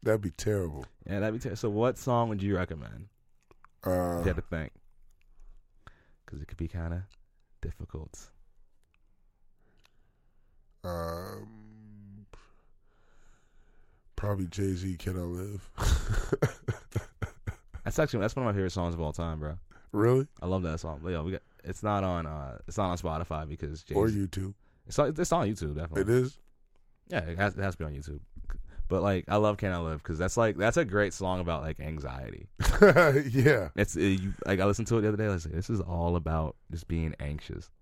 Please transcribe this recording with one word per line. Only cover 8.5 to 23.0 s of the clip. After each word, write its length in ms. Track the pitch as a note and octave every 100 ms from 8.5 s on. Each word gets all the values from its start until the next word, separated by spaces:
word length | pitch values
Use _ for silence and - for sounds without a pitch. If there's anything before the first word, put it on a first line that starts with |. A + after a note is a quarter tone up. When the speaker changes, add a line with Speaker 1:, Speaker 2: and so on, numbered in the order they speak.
| - - _ _ _ _ _ _ _ - _ _ _ _ _ _ _ _ _ _ - - _
Speaker 1:
Um, 1400 | F2+ E2+ E2 E2+ F2+ - G#2+ A2 G#2+ G#2+ G#2+ G#2 G2+ G2+ G2+ - - - _ - _ _ - - - - _ - - - - _ _ -
probably 300 | G2+ G2+ F2+
Jay-Z, 500 | G2+ G2 F#2 F#2+ F2
Can 200 | - F#2
I 40 |
Live? 480 | F2 F2 F#2+ G2+ - -
<laughs> 760 | - - - A2 - - - - - - - - - - - - - - - -
Speaker 2:
That's 160 | - -
actually, 220 | D3+ A#2
that's 140 | G2+ -
one 120 | B2
of 40 |
my 60 | G2+
favorite 140 | F#2+
songs 240 | F2 F2 E2+
of 40 |
all 120 | D#2
time, 240 | D2+ E2+ D#2+
bro. 200 | D2+ E2+ - - -
Speaker 1:
Really? 360 | G#2+ A2 B2+ C#3 -
Speaker 2:
I 60 | F2+
love 160 | F#2+
that 160 | F2 D#2
song. 220 | - D2+
But 60 | D#2+
yo, 140 | E2+
we 100 | D#2
got, 100 | F#2+ _ _
it's 200 | - -
not 200 | G#2+ G2+
on, 220 | F#2+ F2 D#2+
uh, 320 | D2+ C#2 A#1 -
it's 100 | -
not 120 | F#2+
on 80 |
Spotify 500 | F2